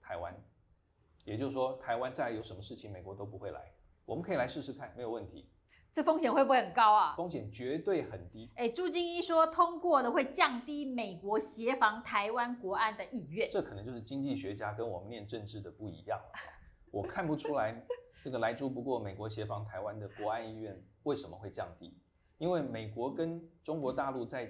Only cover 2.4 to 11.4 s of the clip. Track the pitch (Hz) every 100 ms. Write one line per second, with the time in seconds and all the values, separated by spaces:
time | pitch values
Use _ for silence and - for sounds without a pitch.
2.4 | - 98 104 131 107 95 92 98 101 95
3.4 | 98 71 - - - _ - 123 180 160
4.4 | 127 156 139 123 120 113 120 117 95 -
5.4 | - _ _ - _ - 302 320 277 277
6.4 | 269 254 190 170 220 214 165 143 175 147
7.4 | 107 107 123 151 208 175 - 95 85 110
8.4 | 113 - 233 240 359 339 349 349 339 330
9.4 | 320 320 349 339 349 285 240 233 269 -
10.4 | 311 240 269 294 277 240 208 170 196 214